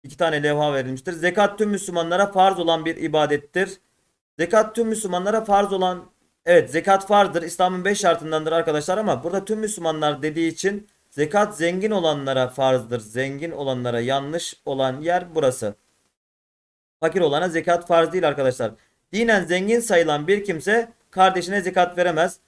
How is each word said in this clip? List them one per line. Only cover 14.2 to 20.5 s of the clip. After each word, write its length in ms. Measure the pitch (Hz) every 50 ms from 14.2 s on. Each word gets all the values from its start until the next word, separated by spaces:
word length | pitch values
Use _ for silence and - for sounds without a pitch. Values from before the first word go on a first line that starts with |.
| 139 143 156 170 - - - _ _
olan 360 | 147 139 135 131 131 127 143
yer 340 | 151 165 175 180 175 175 160
burası. 400 | 160 147 127 127 - 113 104 104 _ _ _ _ _ _ _ _ _ _ _ _ _ _ _ _ _ _ _ _ _ _ _ _ _
Fakir 220 | 160 165 156 190
olana 280 | 170 147 139 151 175 185
zekat 380 | 160 165 156 180 175 170 170
farz 260 | - 175 165 165 156 165
değil 140 | 185 170
arkadaşlar. 440 | 151 139 139 135 127 120 - 120 107 104 _ _ _ _ _ _ _ -
Dinen 320 | 208 233 233 220 196 170
zengin 340 | 151 180 180 190 208 226 240
sayılan 480 | 233 - 196 170 165 156 147 147 147
bir 160 | 170 202 202 202
kimse 480 | -